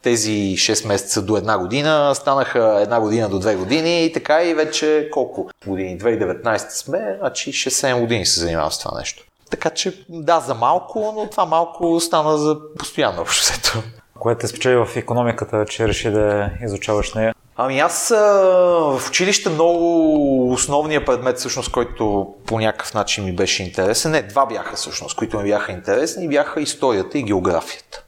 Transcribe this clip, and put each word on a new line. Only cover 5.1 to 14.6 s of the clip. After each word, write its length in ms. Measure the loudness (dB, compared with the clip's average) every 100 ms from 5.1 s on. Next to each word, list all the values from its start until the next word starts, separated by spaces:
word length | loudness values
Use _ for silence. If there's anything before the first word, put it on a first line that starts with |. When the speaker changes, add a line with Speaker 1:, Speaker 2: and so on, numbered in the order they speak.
Speaker 1:
колко 380 | -4 -4 -4 -8 -10 -6
години? 300 | -4 -4 -2
Две 120 | 0
хиляди 140 | 0
и 40 | 0
деветнайсета 480 | -2 -2 -2 -4 -10
сме, 400 | -4 -4 -4 -4
значи 340 | -4 -4 -6
шест-седем 460 | -4 -2 0 2 2
години 260 | 2 0 0
се 140 | 0
занимавам 320 | 0 0 -2
с 80 | -4
това 180 | -8 -8
нещо. 260 | -8 -12 -20 _ _
Така 200 | -4 -4
че, 360 | -2 -6 -6 -16
да, 300 | -6 0 2
за 160 | 0 0
малко, 580 | 2 0 -2 -6 -4 -4
но 120 | -6
това 160 | -2 2
малко 540 | 2 0 -2 0 2
стана 380 | 2 2 2 2
за 200 | 2 0 -4 -12
постоянно, 440 | -10 0 0 0
общо 220 | -2 0
взето. 400 | 0 0 -2 -2 -6 -16 _ -4
Speaker 2:
Кое 180 | -2 0
те 100 | -2
спечели 280 | -2